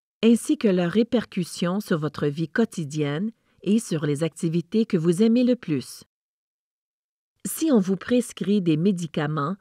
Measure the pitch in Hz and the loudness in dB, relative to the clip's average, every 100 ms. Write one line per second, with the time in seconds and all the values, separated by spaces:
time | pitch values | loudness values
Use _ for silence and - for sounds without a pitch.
0 | _ _ 226 226 - 302 214 180 170 208 | _ _ 4 4 2 0 2 2 2 0
1 | 226 233 - 190 165 - 175 196 - 156 | 0 0 -2 -4 -6 -4 -4 -2 -2 -2
2 | 151 - 147 143 160 - 226 - 143 151 | -4 -4 -4 -2 -2 0 0 -2 -6 -4
3 | 143 147 214 - _ _ - 220 - 160 | -2 -2 -6 -8 _ _ 0 0 0 -2
4 | 151 143 165 - 165 170 - 220 226 175 | -2 -2 -2 -2 -2 -2 0 -2 0 0
5 | 170 170 226 240 247 240 - 139 - - | 2 4 4 4 2 0 -2 -4 -4 -14
6 | - _ _ _ _ _ _ _ _ _ | -20 _ _ _ _ _ _ _ _ _
7 | _ _ _ _ - - 320 233 180 190 | _ _ _ _ -12 -2 2 4 2 -2
8 | - 247 - - 185 208 170 151 190 175 | 0 0 0 -4 -2 0 2 2 2 0
9 | 170 170 151 156 143 196 | -4 -4 -4 -2 -4 -6